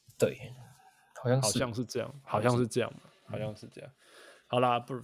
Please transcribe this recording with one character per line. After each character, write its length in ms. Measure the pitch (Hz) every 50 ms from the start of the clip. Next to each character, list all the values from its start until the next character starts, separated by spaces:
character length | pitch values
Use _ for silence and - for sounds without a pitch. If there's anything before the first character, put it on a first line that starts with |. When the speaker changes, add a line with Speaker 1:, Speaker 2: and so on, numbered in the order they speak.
| _ - -
Speaker 1:
对， 380 | - 117 85 65 - - - - - - - - - - - _ _ _ _ _ -
好 80 | - 120
像 140 | 127 131
是。 60 | 123 107
Speaker 2:
好 20 |
像 240 | - 143 135 120 101
是 100 | 123 117
这 140 | - - 120
样， 160 | 110 - - 143
好 180 | - - - 107
像 160 | 110 123 123
是 120 | 120 123 110
这 120 | - 120
样 80 | 110 107
嘛， 80 | - - - - - _ _
Speaker 1:
好 100 | - 107
像 40 | 107
是。 60 | 107
Speaker 2:
好 60 | 107
像 40 | 107
是 100 | - 117 110 -
这 60 | -
样。 100 | - 135 - _ _ - - - - - - - _
好 140 | _ 123 123
啦， 180 | 127 123 120 120
不 140 | 120 - 135
如 80 | 120